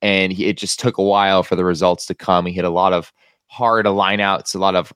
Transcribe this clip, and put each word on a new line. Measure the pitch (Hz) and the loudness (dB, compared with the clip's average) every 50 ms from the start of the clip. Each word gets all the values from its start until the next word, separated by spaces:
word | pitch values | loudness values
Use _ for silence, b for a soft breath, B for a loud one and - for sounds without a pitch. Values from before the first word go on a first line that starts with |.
and | - 104 98 95 95 92 | -2 0 2 2 0 0
he, | 92 92 101 | -2 -2 -2
it | 98 101 - | -2 -4 -4
just | - 98 - - | -6 -8 -6 -4
took | - 123 110 - | -2 -2 0 0
a | 98 | 0
while | 98 98 101 101 98 95 95 90 | 2 2 2 2 4 2 2 2
for | - - 87 | 0 -2 -2
the | 90 | 0
results | 90 90 76 87 90 90 85 - | 0 0 0 0 0 0 0 -4
to | - 90 | -10 -12
come. | - - - 92 87 87 | -6 -2 0 0 0 0
He | 90 87 | -2 -4
hit | 92 90 | -4 -4
a | 90 | -2
lot | 85 87 92 95 92 | 0 0 2 2 2
of | 87 82 - _ _ _ _ _ _ _ _ | 0 -2 -6 _ _ _ _ _ _ _ _
hard | - - 123 117 113 113 107 | -8 -2 0 0 2 2 2
lineouts, | 104 98 98 98 92 101 104 101 98 98 - - - - | 2 2 2 0 0 0 0 0 0 0 -2 -4 -8 -6
a | 95 | -2
lot | 95 98 95 | 0 0 0
of | 90 85 - - | 0 -2 -4 -8